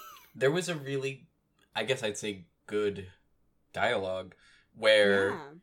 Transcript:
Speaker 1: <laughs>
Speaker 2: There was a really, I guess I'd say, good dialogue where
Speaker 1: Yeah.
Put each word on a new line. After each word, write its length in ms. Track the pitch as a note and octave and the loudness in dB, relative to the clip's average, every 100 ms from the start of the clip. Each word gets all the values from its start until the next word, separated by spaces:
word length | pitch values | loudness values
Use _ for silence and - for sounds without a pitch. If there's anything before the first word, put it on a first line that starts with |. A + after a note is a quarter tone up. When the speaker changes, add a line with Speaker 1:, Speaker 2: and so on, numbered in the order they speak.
Speaker 1:
<laughs> 40 | - - _ | -4 -20 _
Speaker 2:
There 160 | - C3+ | -2 0
was 180 | E3+ E3+ | 0 -4
a 80 | D#3+ | -8
really, 520 | C3+ C#3 C3+ C3+ _ _ _ _ _ | -6 -6 -6 -8 _ _ _ _ _
I 100 | A2 | -8
guess 180 | A2 A#2 | -4 -2
I'd 160 | A2 G#2 | -4 -6
say, 280 | G#2+ G2 E2+ _ - | -8 -10 -16 _ -6
good 420 | G#2 G#2 F#2+ F#2 _ _ _ _ _ _ | -2 -2 -4 -14 _ _ _ _ _ _
dialogue 600 | - G#2 A#2 F#2+ F#2 F#2 - _ _ _ | -4 -2 -2 -4 -6 -8 -18 _ _ _
where 560 | - A2 G#2+ G2+ G2 G2 | 0 6 6 6 4 2
Speaker 1:
Yeah. 220 | G2+ C#3+ D#3+ | -2 -10 -18